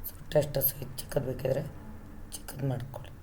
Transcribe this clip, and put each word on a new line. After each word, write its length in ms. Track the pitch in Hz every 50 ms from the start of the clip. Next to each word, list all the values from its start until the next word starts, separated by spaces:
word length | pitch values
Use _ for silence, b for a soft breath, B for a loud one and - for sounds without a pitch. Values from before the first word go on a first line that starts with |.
| - -
So, 60 | - - - -
ಟೆಸ್ಟ್ 260 | - 151 - - - 139 135 -
ಸೈಜ್ 240 | - - - - - -
ಚಿಕ್ಕದು 260 | - - - 143 127 131
ಬೇಕಿದ್ರೆ 320 | 127 - - 131 135 135 131 - - - - - - - - - - - - - -
ಚಿಕ್ಕದು 300 | - - - - 135 139 135
ಮಾಡ್ಕೊಳ್ಳಿ. 400 | 123 110 - - - - - - - -